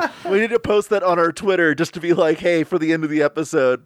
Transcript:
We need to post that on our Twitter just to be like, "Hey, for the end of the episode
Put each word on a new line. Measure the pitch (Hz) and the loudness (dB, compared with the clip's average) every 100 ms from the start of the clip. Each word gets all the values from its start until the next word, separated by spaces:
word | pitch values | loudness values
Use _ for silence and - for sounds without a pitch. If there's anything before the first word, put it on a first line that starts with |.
| 320 - - | -4 -6 -2
We | 196 | 0
need | 226 | 0
to | 226 | 0
post | - 208 202 | 0 0 0
that | 202 | 0
on | 180 175 | 2 2
our | 170 | 0
Twitter | 165 202 185 160 | 0 -2 2 2
just | 143 165 | 0 -4
to | 180 | -4
be | 170 | 0
like, | 170 160 147 | 2 2 2
"Hey, | 175 170 | 0 0
for | 156 180 | 0 -2
the | 156 | 0
end | 160 | -2
of | 156 | 0
the | 156 | 0
episode | 147 160 156 160 127 127 | 0 -2 -4 0 2 0